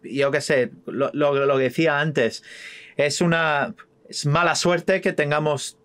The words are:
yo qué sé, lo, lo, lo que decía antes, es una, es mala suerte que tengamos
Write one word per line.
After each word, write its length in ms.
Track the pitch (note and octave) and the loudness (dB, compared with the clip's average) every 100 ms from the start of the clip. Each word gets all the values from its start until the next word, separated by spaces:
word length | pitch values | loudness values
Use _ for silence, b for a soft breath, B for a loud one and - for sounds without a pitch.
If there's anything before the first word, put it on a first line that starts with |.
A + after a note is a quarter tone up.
yo 280 | - C3 C#3 | -8 -2 0
qué 80 | C#3+ | 0
sé, 320 | - C#3+ A#2+ - - | 2 0 0 -6 -10
lo, 240 | A2 C#3 | -4 -4
lo, 200 | C#3 C#3+ C#3 C#3 | 0 0 2 2
lo 120 | C3+ | 2
que 60 | |
decía 360 | C3 C3 D#3+ C#3+ | 0 0 0 2
antes, 440 | D#3 C#3+ A2+ - B B B B B - | 0 0 0 -2 B B B B B -2
es 240 | C#3+ C#3 | -2 2
una, 560 | F3 E3 D#3+ D3 C3+ - - _ - | 2 2 2 0 -2 -6 -20 _ -14
es 180 | - D3 | -6 0
mala 300 | D#3 F3 D3+ | 2 2 2
suerte 460 | F3 F3 E3+ F#3+ | 2 0 0 0
que 100 | F#3 | 0
tengamos 680 | E3+ D3 D3+ D3+ C#3+ - - | -2 0 0 0 -2 -6 -14